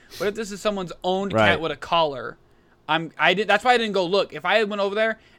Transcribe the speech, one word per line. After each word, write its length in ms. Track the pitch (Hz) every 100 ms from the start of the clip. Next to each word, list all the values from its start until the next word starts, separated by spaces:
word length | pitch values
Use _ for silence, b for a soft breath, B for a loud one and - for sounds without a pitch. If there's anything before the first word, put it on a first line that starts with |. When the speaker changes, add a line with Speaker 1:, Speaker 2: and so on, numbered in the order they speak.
| B -
Speaker 1:
What 120 | 190
if 60 |
this 160 | 208 214
is 120 | 202
someone's 300 | 214 202 175 -
owned 300 | 180 185 196
Speaker 2:
Right. 160 | 208 208
Speaker 1:
cat 100 | 160
with 100 | 160
a 40 | 143
collar?" 600 | - 170 156 131 110 - _ _ _ _ -
I'm, 260 | 160 165 -
I 140 | 156
did, 160 | 185 202
that's 160 | 202
why 80 | 247
I 60 | 247
didn't 160 | 220
go 100 | 196
look. 300 | 170 196 165
If 100 | 156
I 120 | 175 208
had 120 | 214
went 140 | 208
over 120 | 196
there 240 | 202 220 220 b